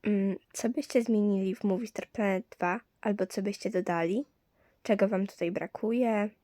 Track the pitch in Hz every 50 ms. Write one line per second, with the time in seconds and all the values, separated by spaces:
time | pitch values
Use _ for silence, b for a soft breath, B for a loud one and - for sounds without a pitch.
0 | - 214 208 196 196 196 190 - _ _ - - - 226 247 311 277 - - 254
1 | 233 240 226 208 208 208 202 190 190 190 190 - - 202 190 185 233 214 _ -
2 | - _ - - 214 196 190 185 - _ - _ 180 175 185 233 _ _ _ _
3 | - 220 202 208 190 190 - 208 190 208 202 - - - 226 185 196 - 175 170
4 | 165 170 196 240 294 _ _ _ _ _ b b b b b b _ - 214 196
5 | 196 196 214 185 196 202 - - 180 170 190 233 - - - - - 220 233 247
6 | 247 233 220 208 208 214 - _